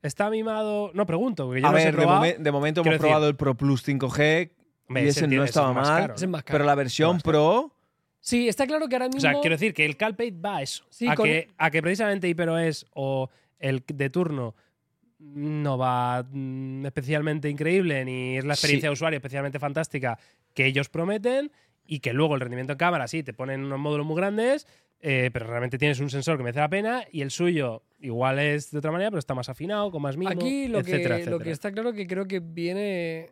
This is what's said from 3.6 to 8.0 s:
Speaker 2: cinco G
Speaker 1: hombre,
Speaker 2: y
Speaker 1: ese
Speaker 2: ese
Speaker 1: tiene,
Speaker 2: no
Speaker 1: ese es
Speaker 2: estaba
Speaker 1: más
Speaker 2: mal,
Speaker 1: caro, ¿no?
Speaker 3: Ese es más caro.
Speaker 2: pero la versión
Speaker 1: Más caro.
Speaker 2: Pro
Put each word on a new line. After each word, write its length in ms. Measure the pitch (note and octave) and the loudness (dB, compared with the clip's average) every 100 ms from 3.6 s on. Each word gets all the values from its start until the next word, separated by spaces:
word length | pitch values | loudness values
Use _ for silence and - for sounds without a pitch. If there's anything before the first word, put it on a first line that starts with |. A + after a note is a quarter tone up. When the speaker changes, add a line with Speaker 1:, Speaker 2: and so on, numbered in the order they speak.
| C#3 C3+ | 2 2
Speaker 2:
cinco 240 | - C#3 B2+ | 2 0 0
G 420 | B2 D3 D#3+ E3+ _ _ _ _ | 2 4 4 0 _ _ _ _
Speaker 1:
hombre, 160 | B2+ | 0
Speaker 2:
y 40 | C#3+ | 2
Speaker 1:
ese 20 | |
Speaker 2:
ese 100 | C#3+ D#3+ | 4 4
Speaker 1:
tiene, 80 | C3+ | 4
Speaker 2:
no 60 | |
Speaker 1:
ese 60 | C3+ | 4
es 60 | A#2+ | 4
Speaker 2:
estaba 160 | C3+ | 2
Speaker 1:
más 160 | B2+ C#3 | 4 4
Speaker 2:
mal, 80 | - | 4
Speaker 1:
caro, 80 | F#3+ | 2
¿no? 20 | - | -2
Speaker 3:
Ese 100 | F#3 | -4
es 60 | |
más 120 | E3+ | -4
caro. 100 | - D3+ | 0 2
Speaker 2:
pero 100 | C#3+ | 4
la 100 | C#3+ | 4
versión 400 | C3+ - D#3 F3+ | 2 2 4 4
Speaker 1:
Más 80 | |
caro. 80 | D#3 | 4
Speaker 2:
Pro 380 | D#3 D#3 G#3+ D4 _ _ _ | 6 6 4 2 _ _ _